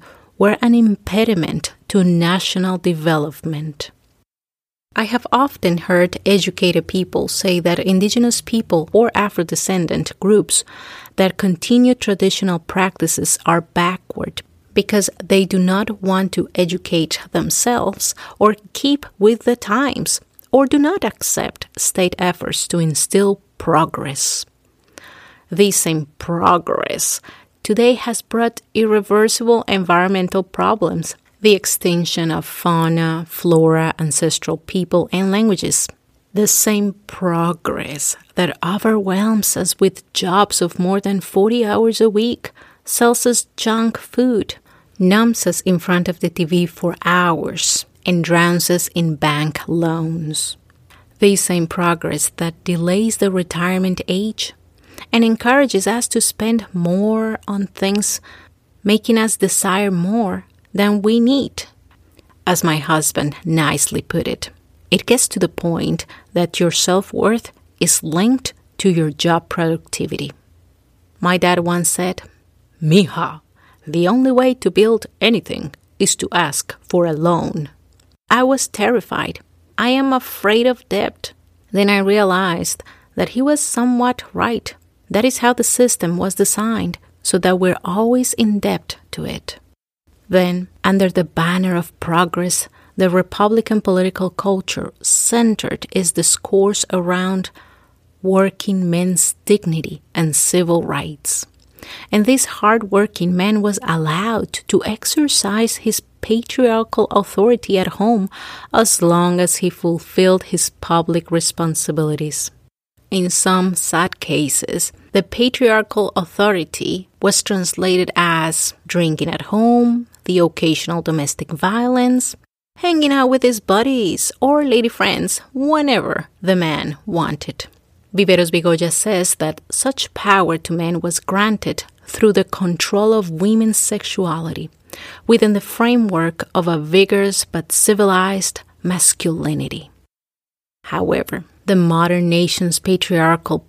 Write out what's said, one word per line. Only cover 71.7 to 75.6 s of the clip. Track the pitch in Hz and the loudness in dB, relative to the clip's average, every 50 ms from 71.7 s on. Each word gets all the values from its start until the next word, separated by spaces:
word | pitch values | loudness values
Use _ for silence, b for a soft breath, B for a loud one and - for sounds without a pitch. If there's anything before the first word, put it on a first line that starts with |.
| 175 175 165 - | -2 0 -2 -2
said, | - - 180 185 180 - - - _ _ _ _ _ _ _ _ _ - | -2 -2 -4 -4 -4 -8 -12 -20 _ _ _ _ _ _ _ _ _ -4
"Mija, | 160 156 160 202 185 127 - 175 175 - 156 160 _ _ b b b b b b b | 0 4 4 4 4 2 -2 -6 -6 -6 -8 -14 _ _ b b b b b b b
the | 156 147 170 175 | -4 -2 0 2
only | 180 226 254 262 262 | 2 2 2 4 4
way | 254 247 254 254 247 | 4 4 4 2 0
to | 254 - 180 | 0 -2 0
build | 170 180 214 220 226 214 - - _ - | 2 4 4 4 2 0 -2 -8 _ 0
anything | 185 220 233 180 - - - - | 0 2 2 0 -2 -6 -10 -10